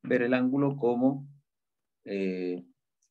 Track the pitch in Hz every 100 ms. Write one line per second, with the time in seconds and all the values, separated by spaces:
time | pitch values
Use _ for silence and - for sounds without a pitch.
0 | - 123 120 127 127 139 139 143 156 120
1 | 131 - - - _ _ _ _ _ _
2 | - 98 95 92 90 90 - _ _ _
3 | _